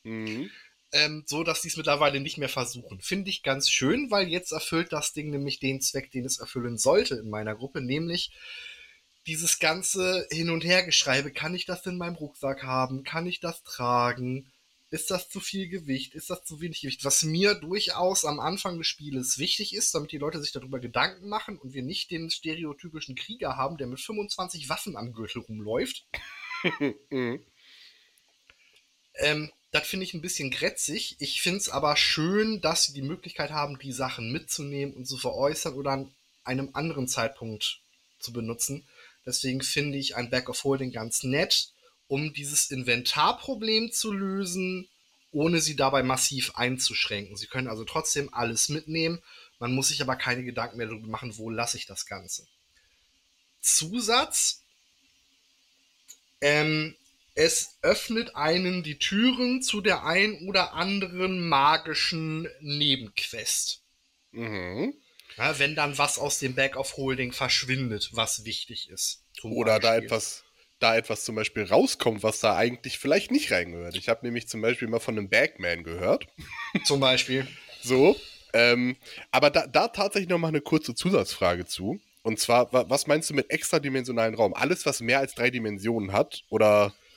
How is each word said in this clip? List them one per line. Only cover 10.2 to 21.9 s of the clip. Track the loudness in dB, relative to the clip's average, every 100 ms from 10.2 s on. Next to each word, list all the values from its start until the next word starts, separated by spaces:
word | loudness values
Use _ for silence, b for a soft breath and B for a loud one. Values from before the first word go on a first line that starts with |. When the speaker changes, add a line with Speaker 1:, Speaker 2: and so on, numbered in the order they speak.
| -2
Speaker 2:
Hin- | -2 0
und | 0
Hergeschreibe, | 4 4 6 2 4 2 0
kann | -4 -4
ich | -4
das | -6 -6 -6
in | -6
meinem | -6 -6
Rucksack | -10 -6 -4 -4
haben? | -2 0 0 -2
Kann | -6 -6 -4
ich | -6
das | -8 -10
tragen? | -14 -4 2 4 4 0 -4 -6 b b b _ _
Ist | -8 -4
das | -4 -4
zu | -10
viel | -8 -6 -6
Gewicht? | -8 -4 -6 -6
Ist | -14 -10
das | -10
zu | -10 -10
wenig | -10 -8
Gewicht? | -8 -4
Was | 0 2
mir | 2 2 2
durchaus | 2 -2 -4 -2 2 2 2
am | 0 -2
Anfang | -2 -2 -4 -4
des | -4
Spieles | -6 -4 -4 -2 -2
wichtig | 0 -2 -2
ist, | -2 0 0
damit | -4
die | -4
Leute | -4 -4
sich | -6
darüber | -8 -8 -8
Gedanken | -4 0 0 -2 -6
machen | -6 -6 -12
und | -12
wir | -8
nicht | -6